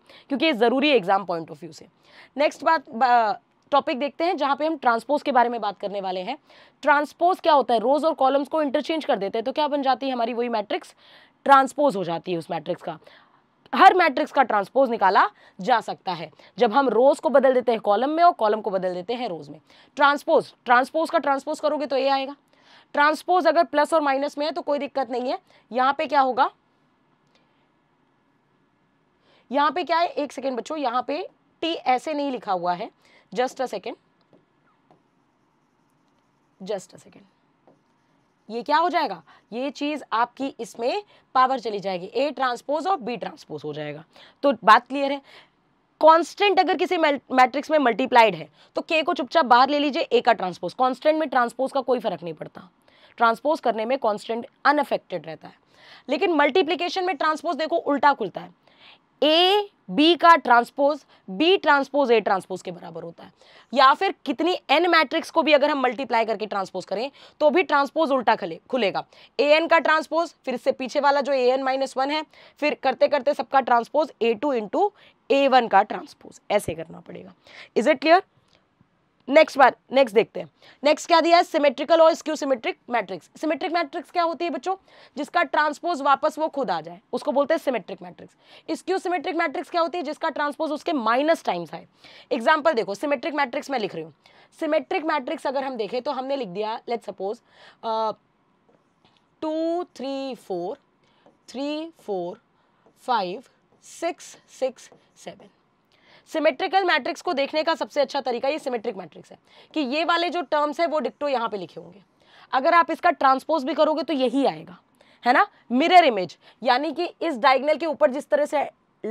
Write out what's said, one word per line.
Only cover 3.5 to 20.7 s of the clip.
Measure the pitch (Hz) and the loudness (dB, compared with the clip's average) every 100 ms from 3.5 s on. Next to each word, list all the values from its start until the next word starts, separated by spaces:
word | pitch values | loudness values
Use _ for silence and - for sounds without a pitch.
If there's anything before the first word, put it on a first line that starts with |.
| _ _ | _ _
टॉपिक | 262 285 277 | 0 0 -2
देखते | 277 - | -4 -2
हैं | 330 349 | -2 0
जहाँ | 277 277 | -2 -2
पे | 302 | -2
हम | 320 | -2
ट्रांसपोज | 247 226 - 294 | 0 0 0 -2
के | - | 0
बारे | 254 240 | 2 2
में | 240 | 0
बात | 208 190 | -6 -6
करने | 202 202 | -8 -6
वाले | 190 185 | -6 -6
हैं। | 180 285 _ - - _ | -8 -10 _ -20 -20 _
ट्रांसपोज | 277 285 294 - 339 370 | 2 2 0 -2 0 0
क्या | 339 | 2
होता | 294 240 | 2 2
है? | 233 | 0
रोज | 220 294 311 | 0 0 0
और | 311 | 0
कॉलम्स | 262 277 285 | 0 0 -2
को | 320 | -2
इंटरचेंज | 294 302 262 320 - | -2 -2 -2 -4 -2
कर | 233 | -2
देते | 196 226 | -4 -6
हैं | 226 | -6
तो | |
क्या | 277 294 | -4 -2
बन | 285 | -2
जाती | 269 254 269 | -2 -2 -2
है | |
हमारी | 254 226 | -4 -4
वही | 233 240 | -4 -4
मैट्रिक्स, | 226 208 330 - _ _ - _ _ - | -4 -4 -8 -8 _ _ -20 _ _ 4
ट्रांसपोज | 277 - - 285 196 | 4 4 0 0 0
हो | |
जाती | 170 165 185 | -4 -6 -6
है | 175 | -6
उस | 156 | -6
मैट्रिक्स | 165 151 170 | -8 -6 -8
का। | - 156 _ - _ _ _ _ _ | -8 -14 _ -20 _ _ _ _ _
हर | 247 381 | 6 8
मैट्रिक्स | 370 330 262 294 | 8 4 0 -2
का | - | 2
ट्रांसपोज | 254 214 196 254 269 | 2 2 0 2 2
निकाला | 226 196 214 359 - - - | 4 4 4 2 0 -20 -8
जा | 190 233 | 0 0
सकता | - 175 - | 0 -10 -8
है | 170 156 _ - - | -8 -10 _ -14 0
जब | 240 | 2
हम | 254 277 | 4 2
रोज | 220 269 311 | 4 4 4
को | 320 | 2
बदल | 262 262 | 4 4
देते | 254 247 | 2 0
हैं | 226 | -2
कॉलम | 208 202 262 | 0 0 0
में | 311 | 2
और | 349 | 4
कॉलम | - 214 220 | 4 0 0
को | 208 | -2
बदल | 190 185 | -4 -4
देते | 180 180 | -6 -6
हैं | 240 240 | -6 -6
रोज | 160 147 | -10 -14
में। | 151 _ _ _ - | -20 _ _ _ 2
ट्रांसपोज, | 285 285 - 302 175 - | 2 2 2 2 2 -6
ट्रांसपोज | - | 2